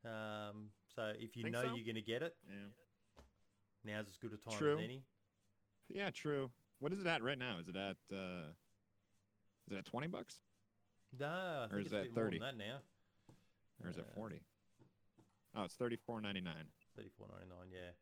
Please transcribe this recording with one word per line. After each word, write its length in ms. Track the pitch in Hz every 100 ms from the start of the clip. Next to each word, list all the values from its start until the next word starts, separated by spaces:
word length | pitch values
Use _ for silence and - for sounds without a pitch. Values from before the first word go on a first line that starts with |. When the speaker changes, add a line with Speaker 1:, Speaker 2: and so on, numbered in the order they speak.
Speaker 1:
Um, 640 | 117 110 107 107 104 104 107 - _
so 180 | - 110 110
if 180 | 113 117
you 60 |
Speaker 2:
Think 80 | 113
Speaker 1:
know 100 | 120
Speaker 2:
so? 120 | 127
Speaker 1:
you're 120 | 120 110
gonna 140 | 110
get 220 | 107 117
it, 140 | 165 - -
Speaker 2:
Yeah. 200 | 101 101 104 - _ _ - - _ _ _ _ _
Speaker 1:
now's 240 | 107 107 107
as 80 | 90
good 160 | 113
a 40 | 107
time 220 | - 107
Speaker 2:
True. 200 | 151 151
Speaker 1:
as 60 |
any. 200 | 113 131 131 _ _ _ _ _ _ _ -
Speaker 2:
Yeah, 220 | - 196
true. 400 | - 151 143 131 - _ _
What 120 | 143
is 80 | 196
it 60 | 180
at 160 | 160
right 160 | 120 139
now? 200 | 127 92
Is 100 | 82
it 80 | 92
at, 200 | 98 92 -
uh, 400 | 98 92 90 76 82 _ _ _ _ _ _ _ _ _ _ -
is 60 |
it 40 | 98
at 60 |
twenty 220 | - 117 156
bucks? 320 | - - - _ _ _ _ _ _ -
Speaker 1:
No, 140 | 131 143
I 380 | 175 185 151
Speaker 2:
Or 40 | 113
Speaker 1:
think 120 | 101
Speaker 2:
is 60 | 95
Speaker 1:
it's 60 |
a 40 | 104
Speaker 2:
that 60 |
Speaker 1:
bit 100 | 95
more 100 | 117
Speaker 2:
thirty? 140 | 110 90
Speaker 1:
than 180 | 123 123
that 60 |
now. 180 | 104 135 - _ _ _ - - - _ _ -
Speaker 2:
Or 60 | 87
is 80 | 85
it 80 | -
Speaker 1:
Uh, 60 |
Speaker 2:
forty? 300 | - 110 80 - _ _ - - _ - - - _ _
Oh, 100 | 113
it's 100 | 98
thirty-four 460 | - 123 117 - 117
ninety-nine. 500 | 104 98 90 80 78 - _
Speaker 1:
Thirty-four 340 | - 101 - 101
ninety-nine, 420 | 95 92 90 92
yeah. 200 | 92 90 85